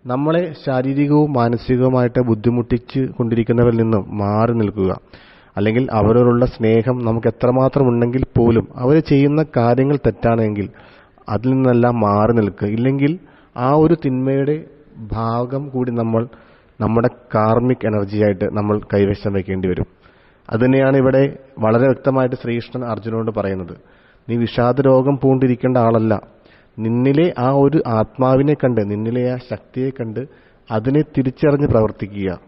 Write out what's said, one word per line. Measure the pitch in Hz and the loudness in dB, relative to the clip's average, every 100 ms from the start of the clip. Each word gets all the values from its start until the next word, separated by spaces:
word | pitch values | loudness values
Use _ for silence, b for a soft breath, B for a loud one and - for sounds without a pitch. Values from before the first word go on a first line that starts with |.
| 127 | -6
നമ്മളെ | 127 147 165 175 147 - | -4 0 -2 -2 -8 -4
ശാരീരികവും | 131 131 139 143 147 151 | -2 -2 -2 2 2 2
മാനസികവുമായിട്ട് | 135 117 117 - 127 127 127 123 123 | 2 0 -2 -2 0 2 2 0 0
ബുദ്ധിമുട്ടിച്ച് | 123 110 120 120 117 120 - 139 | 0 0 0 0 -2 -4 -4 -4
കൊണ്ടിരിക്കുന്നവരിൽ | 131 - 117 113 113 120 120 113 | -4 -4 -2 -2 0 2 2 2
നിന്നും | 113 110 - 107 | 2 0 -2 -6
മാറി | 101 104 113 | -2 0 0
നിൽക്കുക. | 117 104 101 95 - _ B B B B - | 0 -2 0 -2 -2 _ B B B B -4
അല്ലെങ്കിൽ | 104 113 131 | 0 0 0
അവരോടുള്ള | 110 104 113 123 120 123 | 0 2 4 4 4 0
സ്നേഹം | - 113 113 113 127 117 | 0 2 2 2 -2 -2
നമുക്ക് | 113 113 | -2 -2
എത്രമാത്രം | - 120 127 131 131 131 | -2 0 2 2 2 2
ഉണ്ടെങ്കിൽ | 120 120 127 131 - | 2 0 -2 -2 0
പോലും | 117 113 101 - | 2 2 0 -4
അവർ | 123 156 | 2 2
ചെയ്യുന്ന | 156 139 143 147 151 - | 2 2 2 0 -2 0
കാര്യങ്ങൾ | 117 120 135 143 | 0 2 2 0
തെറ്റാണെങ്കിൽ | - 107 117 117 110 104 95 B B B B B - | -2 -2 -2 0 0 -2 -6 B B B B B -8
അതിൽ | 104 123 | -4 -2
നിന്നെല്ലാം | 131 131 120 120 120 | 0 2 2 2 2
മാറി | 107 101 107 | 0 2 2
നിൽക്കുക. | 117 104 95 104 | 2 0 -2 -6
ഇല്ലെങ്കിൽ | 107 127 135 143 180 B B B - | -2 -2 0 -2 -4 B B B -6
ആ | 127 | 0
ഒരു | 147 156 165 143 | 2 2 2 0
തിന്മയുടെ | 127 131 135 139 151 165 - - - | -2 -2 0 -2 -4 -8 -20 -20 -20
ഭാഗം | 110 107 113 117 123 135 143 | -10 -6 -4 -4 -4 -6 -6
കൂടി | 127 123 | -6 -4
നമ്മൾ | 117 113 113 120 b b b b b | -2 0 -2 -2 b b b b b
നമ്മുടെ | 107 113 123 - - 113 | -2 0 0 -4 -4 0
കാർമിക് | 107 117 123 127 110 | 2 2 2 0 0
എനർജിയായിട്ട് | 107 101 104 104 95 101 | -2 -2 0 0 0 -2
നമ്മൾ | 104 104 104 | -2 0 -2
കൈവശം | - 101 101 101 107 | 0 0 2 0 -4
വയ്ക്കേണ്ടി | 98 92 95 92 | -4 -4 -4 -2
വരും. | 90 - _ b b b b b | -2 -6 _ b b b b b
അതുതന്നെയാണ് | 110 127 135 135 135 | 0 2 4 4 2
ഇവിടെ | 131 131 139 - - - | 2 2 0 -2 -18 -4
വളരെ | 110 113 135 | 0 2 2
വ്യക്തമായിട്ട് | 127 143 131 127 123 | 2 0 0 -2 -4
ശ്രീകൃഷ്ണൻ | 120 117 113 131 120 | -6 -6 -6 -10 -8
അർജുനനോട് | 107 110 113 110 | -8 -6 -6 -4
പറയുന്നത്. | 107 98 95 87 87 b b b b - | -4 -4 -6 -8 -14 b b b b -6
"നീ | 117 | -2
വിഷാദരോഗം | 117 - 120 123 135 131 131 143 | -2 0 0 2 4 4 2 0
പൂണ്ടിരിക്കേണ്ട | 135 131 131 123 127 127 | 2 2 2 0 0 2
ആളല്ല. | 113 117 110 107 - _ b b b - | 2 2 0 -2 -6 _ b b b -8
നിന്നിലെ | 113 117 131 139 175 - | -4 0 2 2 0 0
ആ | 123 | 0
ഒരു | 139 139 156 147 | 2 2 2 0
ആത്മാവിനെ | 113 107 - 127 131 143 | -2 -2 -2 2 2 2
കണ്ട്, | 147 135 117 101 | 0 0 0 -2
നിന്നിലെ | 104 110 120 123 | -4 -4 -2 -4
ആ | 127 | -4
ശക്തിയെ | - 104 _ - 131 | -8 -14 _ -6 -6
കണ്ട് | 131 117 110 139 b b b b | -6 -10 -8 -12 b b b b
അതിനെ | 110 113 143 | -4 0 0
തിരിച്ചറിഞ്ഞ് | 151 - 131 127 156 143 143 | 0 -2 -2 0 0 2 2
പ്രവർത്തിക്കുക. | 113 107 104 98 101 95 87 | 2 0 -2 -12 -6 -6 -6